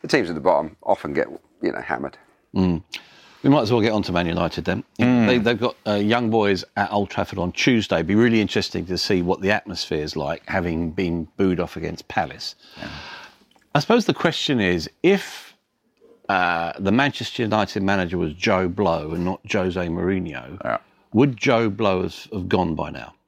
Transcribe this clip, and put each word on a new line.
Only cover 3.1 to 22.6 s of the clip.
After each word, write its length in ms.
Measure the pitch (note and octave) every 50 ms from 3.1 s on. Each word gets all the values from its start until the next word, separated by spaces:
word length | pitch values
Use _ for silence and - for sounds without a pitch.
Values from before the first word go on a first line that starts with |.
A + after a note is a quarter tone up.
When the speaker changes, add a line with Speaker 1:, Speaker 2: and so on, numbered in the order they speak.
| - - - - - -
Speaker 2:
We 80 | - C3+
might 120 | C#3 D3+
as 100 | A#2+ G2+
well 80 | B2 A#2
get 120 | G2+ A#2
on 100 | G#2+ G#2+ G2
to 80 | -
Man 140 | F2+ F2 F2
United 380 | E2 E2+ E2+ F2 F2 - - E2+
then. 180 | F#2 F2+ G2+ - _ _ -
Speaker 3:
Mm. 280 | A#2+ B2 B2+ B2 A2+
Speaker 2:
They, 120 | G#2+ B2+ B2
they've 220 | G#2 A#2 A#2+ G2+
got, 160 | A#2 B2 - _ _
uh, 80 | G#2+ G#2
young 360 | G#2 G#2 G#2 A#2 A#2+ A#2+ A2
boys 340 | A2 A2+ G#2 G2+ G2 F2+ - _ _
at 160 | - G2+ D#2+
Old 180 | G#2+ G#2 G2+ F#2+
Trafford 280 | - - F#2 - - F#2+
on 140 | F2 F2+
Tuesday. 440 | - - - C#3 B2+ A2+ G#2 - F#2+
It'd 100 | E2 E2 D#2
be 60 | G2+
really 240 | G#2+ A#2 A#2+ A2+ A2
interesting 440 | G#2 F#2 - A2 F#2+ - - - F2
to 120 | F2 F2+ E2+
see 240 | - - G#2+ F#2
what 180 | F2 F2 F#2 -
the 100 | F#2+ G2
atmosphere 500 | G#2+ G#2 - - F#2 E2+ - - E2+ D#2
is 140 | D2+ D2+ -
like, 260 | D#2+ D2 C#2+ E2 D#2 _ -
having 420 | - F#2+ E2+ F2 E2 D#2+ E2+ E2
been 380 | D#2 F#2+ F#2+ F2 E2+ E2+ D#2+ D#2+ _
booed 240 | - G2 F#2+ F2+ E2
off 160 | F2 - -
against 320 | E2+ E2 D#2+ E2 - - _
Palace. 460 | - - E2+ C#2+ - - - - - _ _ - - -
Speaker 3:
Yeah. 100 | - - - - - - - - - - _ _ _ _ _ _ _ _
Speaker 2:
I 60 | _ D3
suppose 280 | - - A3+ B3 G#3
the 80 | - C#3
question 440 | - - F3 D3+ - - - C#3+ A#2+
is, 320 | G2+ F2+ F2+ E2+ D#2 - _ _ -
if, 500 | E3+ G3 F#3+ - - - - - - - _ _ _ _ _ _ _ _ _ _ - - _ _ -
uh, 440 | G2 F#2 F2+ F2 E2+ E2 E2+ E2+ - -
the 100 | F#2+ G2
Manchester 520 | G2+ B2 C#3 C#3+ - - B2 - - -
United 420 | A#2 G#2+ G#2+ G#2+ G2+ - - G#2+ F#2+
manager 340 | G2 G2 G2 F2+ E2+ F#2 F2+
was 160 | F2 D#2 D2+
Joe 320 | F2 - A2+ G2+ F#2 F#2 F2+
Blow 440 | F2 G2 G#2 F2 E2 D#2+ D2+ D#2
and 120 | E2 F2 F2
not 160 | F2+ F#2 - _ -
Jose 280 | - G#2+ F2+ F#2 F2 F#2 F2+
Mourinho, 720 | E2+ E2 F2+ F2 F2+ G2 F#2+ F2 E2 D2 C2 A#1+ B1+ D#2 F2+ -
Speaker 3:
Yeah. 140 | C2 A1+ - _ _ _ _ _ _
Speaker 2:
would 240 | - G#2+ C#3 C#3+ B2
Joe 340 | A2 - C3+ B2 A2+ A#2 G#2+
Blow 320 | G2 G2+ A2+ G2+ F#2+ F#2
have, 240 | F#2 F#2 - - - -
have 160 | - G2+ F#2 F#2
gone 260 | G#2+ F#2